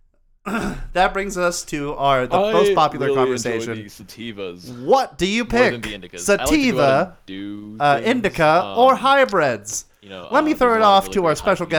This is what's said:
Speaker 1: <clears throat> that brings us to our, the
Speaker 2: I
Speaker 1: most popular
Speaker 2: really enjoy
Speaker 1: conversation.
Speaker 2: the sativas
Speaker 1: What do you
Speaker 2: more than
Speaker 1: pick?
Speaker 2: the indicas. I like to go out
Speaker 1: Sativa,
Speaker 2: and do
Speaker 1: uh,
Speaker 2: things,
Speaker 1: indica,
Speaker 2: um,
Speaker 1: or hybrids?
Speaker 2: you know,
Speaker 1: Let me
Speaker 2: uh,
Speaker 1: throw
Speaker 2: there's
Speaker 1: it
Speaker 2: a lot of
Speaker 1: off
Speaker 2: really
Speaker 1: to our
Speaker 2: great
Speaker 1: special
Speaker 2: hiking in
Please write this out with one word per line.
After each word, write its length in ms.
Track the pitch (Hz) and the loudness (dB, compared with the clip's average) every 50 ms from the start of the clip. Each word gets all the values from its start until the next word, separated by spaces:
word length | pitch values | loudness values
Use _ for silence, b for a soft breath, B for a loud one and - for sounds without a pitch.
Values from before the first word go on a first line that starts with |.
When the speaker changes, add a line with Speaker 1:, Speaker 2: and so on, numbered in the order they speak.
| _ | _
Speaker 1:
<clears throat> 380 | _ _ _ _ _ _ _ - | _ _ _ _ _ _ _ -10
that 680 | 196 202 220 185 202 - - - - - 175 185 202 190 | -8 -6 -6 -6 -6 -8 -8 -10 -6 0 0 0 0 0
brings 240 | 196 196 202 - | -4 -6 -6 -4
us 260 | 180 180 175 175 - - | -2 -2 -2 -2 -4 -8
to 300 | - 160 147 143 143 147 | -8 -8 -6 -6 -6 -4
our, 320 | - 139 139 135 127 127 | -2 0 2 2 2 0
the 80 | 127 160 | 0 0
Speaker 2:
I 140 | 185 202 214 226 | 0 2 2 4
Speaker 1:
most 220 | - 208 202 196 | 4 4 4 4
popular 320 | 170 151 143 147 131 139 | 4 2 2 2 -2 -2
Speaker 2:
really 120 | 135 135 135 | 0 0 2
enjoy 60 | 131 | 2
Speaker 1:
conversation. 500 | 131 127 120 113 123 113 117 113 120 113 | 0 0 -2 -2 -4 -4 -4 -4 -6 -8
Speaker 2:
the 100 | 110 104 | -8 -10
sativas 1000 | 101 - - 104 - - - 113 117 107 98 98 90 87 90 90 120 123 120 127 | -14 -18 -20 -20 -20 -16 -14 -12 -12 -10 -10 -10 -10 -12 -14 -16 -16 -14 -8 2
Speaker 1:
What 320 | 156 247 269 240 - - | 2 4 4 2 -2 -4
do 80 | - 170 | -4 -4
you 180 | 190 208 233 247 | -2 0 -2 -2
Speaker 2:
more 280 | 240 226 - 254 208 | 0 0 2 2 2
than 100 | 135 117 | 0 -2
Speaker 1:
pick? 200 | 113 107 104 98 | -8 -10 -10 -10
Speaker 2:
the 60 | 90 | -14
indicas. 220 | 87 - 87 90 196 | -14 -14 -8 0 0
I 60 | 202 | 0
like 140 | 202 127 139 | 2 2 2
to 220 | 311 302 269 254 | 2 2 2 2
go 100 | 165 127 | 2 2
out 360 | 139 135 135 147 180 185 - | 2 4 4 2 0 -2 -6
Speaker 1:
Sativa, 0 | |
Speaker 2:
and 80 | _ _ | _ _
do 520 | - 95 95 101 101 104 104 104 107 107 110 | -16 -14 -12 -12 -12 -12 -14 -14 -14 -6 0
Speaker 1:
uh, 160 | 147 147 143 | 2 2 2
Speaker 2:
things, 100 | 135 117 | 2 2
Speaker 1:
indica, 560 | - 247 247 202 185 - - 160 151 156 175 190 | -2 -2 0 -2 -2 0 2 2 4 4 2 2
Speaker 2:
um, 120 | 196 196 | 0 2
Speaker 1:
or 180 | 226 254 262 254 | 4 4 4 4
hybrids? 880 | 202 220 269 277 277 262 214 202 180 151 135 117 101 101 104 107 - - _ _ _ | 4 2 2 4 4 2 2 2 0 0 0 -2 -4 -8 -10 -12 -12 -12 _ _ _
Speaker 2:
you 80 | - 98 | -20 -16
know, 180 | 95 92 87 - | -14 -14 -8 -2
Speaker 1:
Let 140 | - 285 302 | 0 0 2
me 100 | 302 302 | 0 0
Speaker 2:
uh, 20 | |
Speaker 1:
throw 120 | 302 254 240 | 0 2 2
Speaker 2:
there's 80 | 226 | 2
Speaker 1:
it 40 | 220 | 4
Speaker 2:
a 20 | 220 | 4
lot 140 | 208 196 | 6 4
of 0 | |
Speaker 1:
off 60 | 196 190 | 4 2
Speaker 2:
really 80 | 190 190 | 0 -2
Speaker 1:
to 60 | 196 175 | 0 2
our 40 | 160 | 0
Speaker 2:
great 60 | 151 | 0
Speaker 1:
special 280 | - - 208 185 175 175 | 0 0 0 0 0 -2
Speaker 2:
hiking 0 | |
in 40 | 151 160 | -2 -2